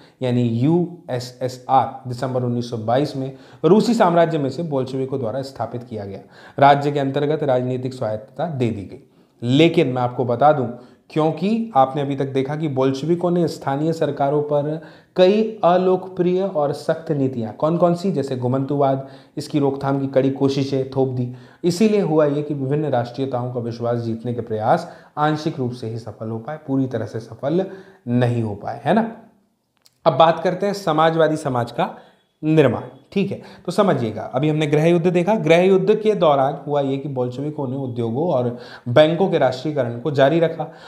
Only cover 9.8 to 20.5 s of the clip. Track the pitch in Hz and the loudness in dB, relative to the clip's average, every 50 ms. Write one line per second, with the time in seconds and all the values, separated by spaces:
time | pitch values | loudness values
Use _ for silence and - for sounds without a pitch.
9.8 | 156 135 123 127 123 120 123 - 127 117 120 117 135 151 151 147 123 113 - - | 2 2 0 -2 -2 -2 -2 -2 -2 0 2 4 4 4 4 4 0 -4 -6 -10
10.8 | - - - _ _ - - 156 156 160 151 - 175 202 226 233 226 - - 135 | -16 -20 -20 _ _ -6 -2 0 0 0 0 -2 -2 -2 -2 -2 -2 0 2 2
11.8 | 131 131 - 151 139 139 139 139 139 131 127 135 131 135 151 147 165 151 131 127 | 2 2 2 -2 -4 -2 -2 -4 -4 -2 -2 -2 -2 -2 -4 -4 -4 -2 0 0
12.8 | 131 135 135 135 160 156 175 175 175 175 175 175 170 151 - - - - 139 143 | 2 0 0 0 -2 -2 -2 0 0 0 0 2 0 0 -2 -4 -6 -4 -2 -2
13.8 | 156 165 160 160 156 147 143 - 143 139 147 147 143 - 151 147 143 151 156 160 | -2 -2 -2 -2 -2 -2 -2 0 0 0 0 0 0 0 0 -2 -2 -2 -4 -8
14.8 | - - - - _ _ - - 185 185 208 220 220 - - - - 170 180 185 | -10 -14 -20 -20 _ _ 0 4 4 6 6 4 2 -2 -2 0 2 2 4 4
15.8 | 185 185 185 180 - - - - 175 175 180 185 196 196 175 156 147 139 - - | 4 2 2 0 -2 -4 -4 -2 0 2 2 0 0 -2 -2 0 -2 -2 -2 -4
16.8 | - - 156 160 - - 156 143 135 131 131 120 110 107 107 - 151 156 170 165 | -4 -4 -4 -4 -2 -4 -2 0 0 -2 -2 -4 -6 -6 -6 -2 0 0 2 4
17.8 | 175 175 175 170 175 196 165 143 127 - 131 123 123 123 127 135 139 135 147 143 | 2 2 2 2 -2 -2 -2 -2 -2 -4 -4 -2 -2 0 0 0 -2 0 0 2
18.8 | 143 135 135 135 135 - - - - _ - 156 147 - - 147 139 139 139 139 | 2 2 2 0 -4 -8 -16 -20 -20 _ -12 -12 -8 -4 -2 0 2 0 0 0
19.8 | - 135 139 139 135 135 - 131 131 135 135 - 139 131 | -2 -2 -2 -2 -2 0 2 2 2 2 2 2 0 0